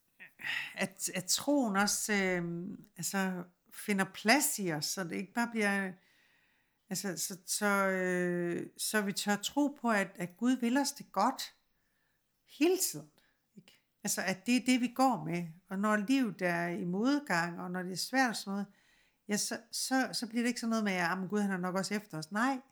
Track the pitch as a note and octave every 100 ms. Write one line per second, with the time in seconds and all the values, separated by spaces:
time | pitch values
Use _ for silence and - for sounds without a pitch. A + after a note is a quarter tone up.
0 | _ _ F#3 - - - - - G3 -
1 | - F3+ F3 - - C#4+ A3+ G3 G#3 -
2 | - G3+ F#3 F3+ E3+ E3+ F3+ - - -
3 | D#3+ G3 F#3+ F3+ F3 _ _ - - G3
4 | F#3+ - G#3 C#4 C#4 - F3+ D3+ - G3
5 | E3+ G3 F#3+ A#3+ A#3 A3+ G3+ G3 F#3+ F3+
6 | _ _ _ _ _ _ _ _ _ F#3
7 | G3+ D#3+ - F#3 - - G#3 G3 F#3+ F#3
8 | F#3 F3+ F3+ F3 E3+ F3 - - - G#3+
9 | G3+ - G#3 G3+ - C#4+ D4 C#4+ A#3 G#3
10 | F#3+ - F3+ - A#3+ C4 A#3 C4+ C4+ -
11 | - F#3+ A3+ C4+ - - _ _ _ _
12 | _ _ _ _ _ - E4 F#4 - D3+
13 | D3+ _ _ _ _ G3 - _ _ _
14 | G3+ - F3+ F#3 - B3 B3+ B3+ B3 -
15 | C4 G3 D#3+ F3 E3+ D#3+ _ F#3+ G#3+ G#3+
16 | G3+ C4+ A3+ - F3+ E3+ F3 F3 F3 F#3+
17 | B3 C#4+ C#4+ F3 E3+ F3+ F3+ F#3 F3+ F3+
18 | - C4 B3+ - G3 G3+ G3 _ _ _
19 | _ _ - G#3 - A#3 - - - C4
20 | A3 E3+ A#3 A#3 A#3+ A#3+ A3+ A3+ G#3 F#3
21 | E3+ F#3+ F3+ G#3 G3+ F#3 F3+ F#3 F#3 G#3
22 | G#3 D#3 D3+ G#3 B3+ C4 -